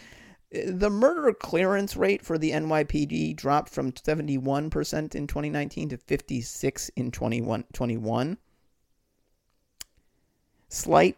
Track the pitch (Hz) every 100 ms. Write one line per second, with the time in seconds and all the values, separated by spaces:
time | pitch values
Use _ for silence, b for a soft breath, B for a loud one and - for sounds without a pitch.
0 | B B B B _ - - 180 208 202
1 | 269 339 285 208 - 165 185 202 202 185
2 | 190 202 - 165 156 151 156 156 151 151
3 | 147 160 156 156 139 147 - - 131 123
4 | - 156 147 135 135 139 156 151 147 156
5 | 156 147 143 147 147 147 147 - 156 127
6 | - 143 - 131 120 - 139 - - -
7 | 123 - 117 120 113 113 - - 123 113
8 | 107 117 143 202 _ _ _ _ _ _
9 | _ _ _ _ _ _ _ - - _
10 | _ _ _ _ _ _ _ - - 156
11 | 180